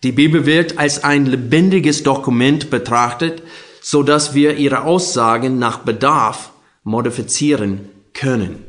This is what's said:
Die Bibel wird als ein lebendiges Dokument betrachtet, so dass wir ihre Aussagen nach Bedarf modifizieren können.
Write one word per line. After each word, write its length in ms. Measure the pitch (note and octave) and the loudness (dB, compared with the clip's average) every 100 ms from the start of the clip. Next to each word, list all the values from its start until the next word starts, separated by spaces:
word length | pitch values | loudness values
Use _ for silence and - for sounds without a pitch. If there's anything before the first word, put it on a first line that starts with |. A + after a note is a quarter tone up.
Die 80 | B2+ | 0
Bibel 340 | A#2+ D3+ D#3+ C#3 | 2 4 4 2
wird 320 | D#3 E3 - | 2 0 0
als 280 | D3 C#3+ C#3+ | -2 0 0
ein 200 | C#3+ C#3 | 2 2
lebendiges 800 | B2+ A#2 D3+ F#3 F#3+ D3+ D3 | 0 0 2 4 4 2 0
Dokument 640 | C#3 C#3 C3+ A#2+ B2+ D3 - | 0 -2 0 0 2 0 -2
betrachtet, 760 | B2+ - A#2+ A#2+ A#2+ E3 E3 - - - - | -6 -2 0 0 -2 -6 -6 -16 -20 -20 -20
so 220 | - D3 | -2 0
dass 300 | C#3+ D3 D3 | 2 2 2
wir 240 | C#3 D3 D3 | 2 2 2
ihre 260 | C#3+ B2+ | 0 0
Aussagen 720 | C#3 F3 F3+ B2+ A2+ A#2 C3 B2+ | 0 0 0 0 0 2 0 -2
nach 220 | A#2+ A2 | -2 -4
Bedarf 720 | - A2 C3 D3+ A2 - - _ _ _ | -6 -2 0 2 0 -4 -16 _ _ _
modifizieren 1040 | - A2 A#2+ A#2 G#2+ - D3 D3 G2+ G2 G2 - _ | -6 -4 -4 -6 -6 -2 0 0 -2 -6 -10 -20 _
können. 500 | - C3+ B2 F#2 D#2+ | -8 -4 -2 -4 -8